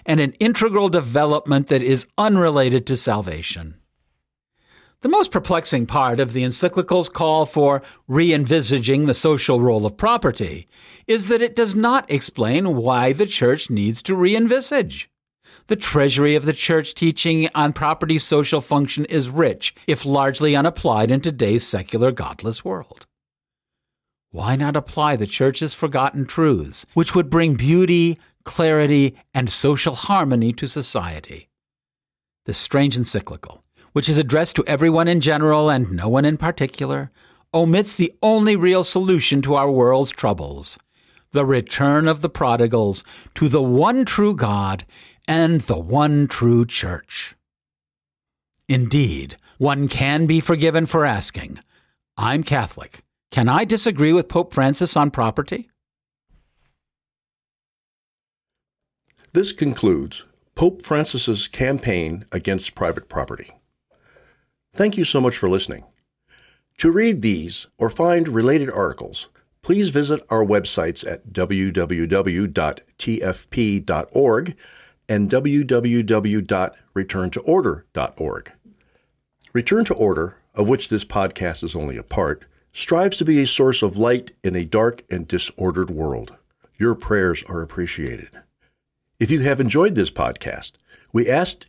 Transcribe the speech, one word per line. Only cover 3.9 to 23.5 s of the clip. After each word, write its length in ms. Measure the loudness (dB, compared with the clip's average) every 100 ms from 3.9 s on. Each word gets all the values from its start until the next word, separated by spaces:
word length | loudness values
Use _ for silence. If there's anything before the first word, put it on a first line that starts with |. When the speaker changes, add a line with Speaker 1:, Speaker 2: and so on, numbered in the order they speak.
| _ _ _ _ _ _ _ _ _ _ _
Speaker 1:
The 60 | 0
most 220 | 2 2
perplexing 560 | -2 0 -2 0 -2 0
part 320 | 0 0 0
of 140 | -2
the 100 | -2
encyclical's 680 | -2 0 -2 -2 0 0 0
call 380 | -2 0 2 0
for 360 | 2 2 2 -4 -16 -2
re-envisaging 960 | 2 2 2 2 2 2 0 2 2 2
the 80 |
social 460 | 2 2 2 2 2
role 260 | 4 2 0
of 100 | 0
property 720 | 0 2 0 -2 -6 -8 -16 _ -20 -12 -2
is 220 | 0 2
that 120 | 2
it 140 | 2
does 180 | 0 0
not 380 | 2 2 2 0
explain 640 | -2 -2 -2 0 0 0
why 380 | 0 0 2 2
the 140 | 2 -2
Church 440 | 2 2 2 -2
needs 320 | -2 -2 -2
to 140 | -4 2
re-envisage. 920 | 2 4 2 0 0 -2 -2 -8 -16 _ _ _ _ -20 -6
The 80 | -4
treasury 580 | -2 2 2 4 2
of 120 | 2 0
the 60 |
Church 420 | -2 0 0 0
teaching 540 | -2 0 0 0 0 0
on 200 | 0 0
property's 500 | 0 -2 -2 0 0
social 360 | 2 0 2 -2
function 440 | 0 0 0 -2
is 240 | -4 -2 -2
rich, 440 | 0 0 0 -6 -6 -4
if 180 | -4
largely 520 | 0 0 0 0 2 2
unapplied 560 | 2 0 0 2 2
in 80 | 2
today's 440 | -2 -2 0 0
secular, 460 | 0 -6 -4 0 2
godless 540 | 0 -6 -8 -8 -8
world. 420 | -8 -10 -12 -20 -20 _ _ _ _